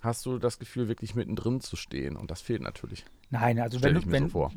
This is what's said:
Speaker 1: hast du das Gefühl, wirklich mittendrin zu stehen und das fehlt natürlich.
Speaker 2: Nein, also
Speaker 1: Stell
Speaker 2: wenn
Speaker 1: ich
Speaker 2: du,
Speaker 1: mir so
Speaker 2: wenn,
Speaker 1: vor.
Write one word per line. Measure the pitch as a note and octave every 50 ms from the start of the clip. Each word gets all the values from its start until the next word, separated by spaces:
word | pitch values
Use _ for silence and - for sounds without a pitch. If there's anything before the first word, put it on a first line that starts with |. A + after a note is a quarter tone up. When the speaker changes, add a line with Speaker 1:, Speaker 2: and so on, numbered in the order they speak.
Speaker 1:
hast | - D#3+ B2+ - -
du | C3 B2+ A2+
das | A2+ A#2+ - -
Gefühl, | A#2 - - B2+ A#2+ G#2+
wirklich | A#2 - - G2+ G#2
mittendrin | A#2+ G2 - A2 - - A2+ B2+ C3
zu | - - -
stehen | - - - - C#2 C2 C#2+ D2+
und | - - -
das | E2 -
fehlt | - - A#2 -
natürlich. | B1 - - - - A#1+ - - - - - - - -
Speaker 2:
Nein, | C3 A#2 A#2 A#2+ A#2 A#2
also | A#2+ A2+ B2
Speaker 1:
Stell | B2 C3 C#3
Speaker 2:
wenn | D#3 F3+
Speaker 1:
ich | -
Speaker 2:
du, | -
Speaker 1:
mir | -
so | C#3 C#3+
Speaker 2:
wenn, | E3
Speaker 1:
vor. | - F2 - - -